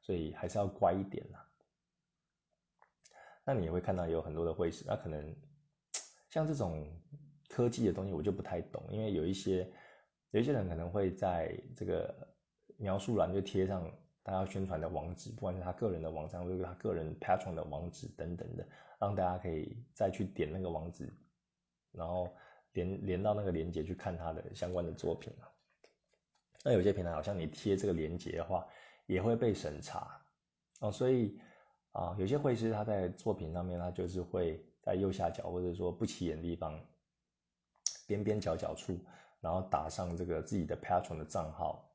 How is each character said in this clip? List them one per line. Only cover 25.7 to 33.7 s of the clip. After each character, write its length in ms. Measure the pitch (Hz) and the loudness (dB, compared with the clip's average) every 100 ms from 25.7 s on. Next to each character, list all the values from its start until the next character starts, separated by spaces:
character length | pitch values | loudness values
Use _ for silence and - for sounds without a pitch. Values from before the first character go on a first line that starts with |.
| _ - _ _ _ _ _ _ _ | _ -20 _ _ _ _ _ _ _
那 80 | - | 4
有 100 | 110 | 6
些 100 | 95 | 6
平 120 | 95 | 4
台 80 | 87 | 2
好 100 | 80 | -2
像 160 | - 101 | -2 -2
你 80 | 80 | -2
贴 300 | - 107 95 | -2 2 4
这 100 | 101 | 4
个 60 | |
连 260 | 85 78 87 | 2 0 -2
结 140 | 85 | -4
的 100 | 82 | -4
话， 220 | 85 92 80 - - - _ | 0 0 -2 -14 -20 -20 _
也 160 | 92 | 2
会 120 | 104 | 4
被 200 | 117 120 | 4 4
审 260 | 95 - 76 | 2 -2 -6
查。 400 | - - - - _ _ _ _ _ - | -6 -6 -8 -12 _ _ _ _ _ -4
哦， 120 | 107 | -4
所 180 | 104 127 | 2 4
以， 280 | 127 110 - - - - _ _ | 6 4 0 -16 -20 -20 _ _
啊， 220 | - 90 92 | -4 -2 0
有 80 | 95 | 2
些 100 | 143 | 4
绘 180 | 147 | 4
师 180 | 117 110 | 2 2
他 120 | 107 | 2
在 240 | 107 104 92 | 2 2 2
作 240 | 87 - | -2 0
品 200 | 95 80 | 0 0
上 120 | 85 | -2
面， 140 | 90 | -2